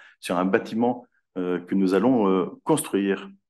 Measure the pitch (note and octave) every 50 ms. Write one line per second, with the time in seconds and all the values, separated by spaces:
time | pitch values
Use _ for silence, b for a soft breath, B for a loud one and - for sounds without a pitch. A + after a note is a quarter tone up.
0 | B B B B - - F#2 F2 F#2+ F#2+ G2 A2 - - A2 A2+ A#2+ A#2+ B2 -
1 | B B B B B _ - F#2 F2+ F2+ F2+ F2 - - G2 G2 F#2+ F#2 F#2+ F#2+
2 | G#2 B2+ C3 A2+ G#2 F#2+ F#2+ F#2 E2 - - - - - D#3 D3 - - - G2
3 | G2+ G2 F#2+ G2 G2 G2 - _ _